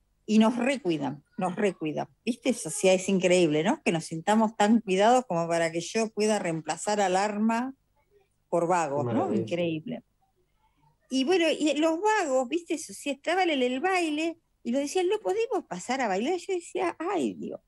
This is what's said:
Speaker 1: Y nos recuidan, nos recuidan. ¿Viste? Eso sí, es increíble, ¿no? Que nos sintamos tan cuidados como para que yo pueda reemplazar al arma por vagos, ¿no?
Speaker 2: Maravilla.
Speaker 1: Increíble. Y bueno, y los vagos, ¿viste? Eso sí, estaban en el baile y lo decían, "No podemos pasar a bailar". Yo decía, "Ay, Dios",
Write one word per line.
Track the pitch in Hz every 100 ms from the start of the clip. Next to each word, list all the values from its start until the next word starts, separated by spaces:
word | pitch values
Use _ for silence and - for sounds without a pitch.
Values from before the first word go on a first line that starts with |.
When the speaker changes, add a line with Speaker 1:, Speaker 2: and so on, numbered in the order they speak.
| _ _ -
Speaker 1:
Y | 214
nos | 220 247
recuidan, | 240 277 180 156 135 143 _ -
nos | 180 180
recuidan. | 208 - 156 147 143 _ 220
¿Viste? | 247 269
Eso | 226 160
sí, | - 185
es | 185 185
increíble, | 190 180 180 165 151
¿no? | 175 311
Que | -
nos | 160 -
sintamos | 160 165 214 220 -
tan | 208 226
cuidados | 202 185 214 254 247
como | 170 165
para | 170 165
que | 170
yo | 170 220 214
pueda | 208 214 208
reemplazar | 185 160 160 170 - 208
al | 196 185
arma | 208 208 220 226 254 269 _ _ _ _ _ _ -
por | 175 170
vagos, | 180 151 143 123
¿no? |
Speaker 2:
Maravilla. | 240 370 -
Speaker 1:
Increíble. | - 170 170 156 - - - _ _ _ _ _ _ _ _ _ -
Y | 262
bueno, | 269 370 330
y | - 302 285
los | 320 330
vagos, | 415 427 311 262 247
¿viste? | 330 - 311
Eso | -
sí, | 196 294
estaban | 269 - 359 359
en | 285
el | 247 262
baile | 359 370 330 302 330 330 _ _
y | 240
lo | 254
decían, | 285 370 359
"No | 427
podemos | - 403 453 392 -
pasar | 180 - 262
a | 233
bailar". | 185 254 359
Yo | -
decía, | 370 - 359 349 -
"Ay, | 330 370 240 -
Dios", | - -